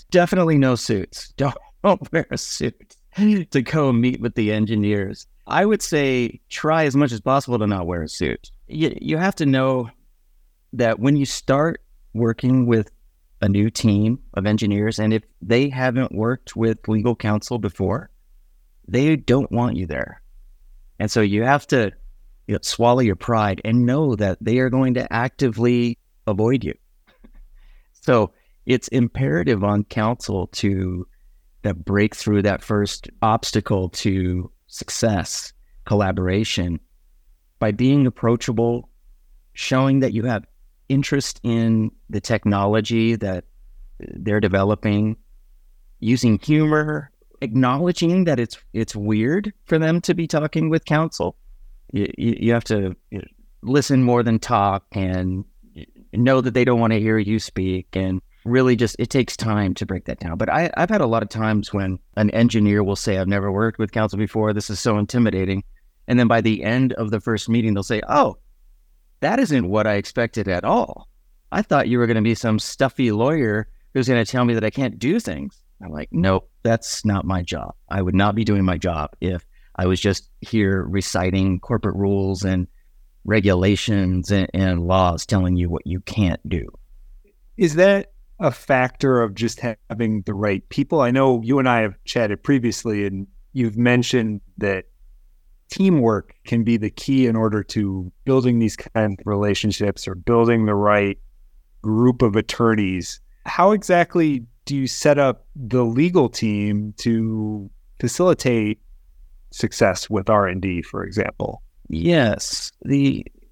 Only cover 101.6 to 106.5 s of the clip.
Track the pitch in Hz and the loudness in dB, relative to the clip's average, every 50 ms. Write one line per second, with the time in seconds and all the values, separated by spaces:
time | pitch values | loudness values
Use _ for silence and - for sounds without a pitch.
101.6 | _ _ _ - - 110 110 110 120 127 123 120 131 110 98 110 104 - - - | _ _ _ -8 -4 -2 2 4 4 4 4 4 2 2 2 0 -2 -2 -2 0
102.6 | 120 113 113 110 104 92 92 90 85 - - - - - - _ - - - - | 2 2 2 2 0 0 -2 -4 -6 -8 -12 -16 -20 -20 -20 _ -14 -6 0 2
103.6 | 175 196 220 202 - - 180 175 170 - - 175 165 156 143 127 117 - - _ | 4 4 4 2 2 2 2 2 2 2 0 0 2 2 0 -2 -6 -12 -18 _
104.6 | _ - 143 139 135 123 - - - 151 143 143 139 131 117 - - - - 147 | _ -6 -4 -4 -4 -4 -4 0 2 4 4 4 4 2 0 -2 -8 -18 -16 -14
105.6 | 127 107 120 127 123 117 113 127 156 180 180 180 131 117 - - 113 110 | -6 -2 0 2 2 2 2 2 2 4 4 4 2 2 0 -2 -2 -2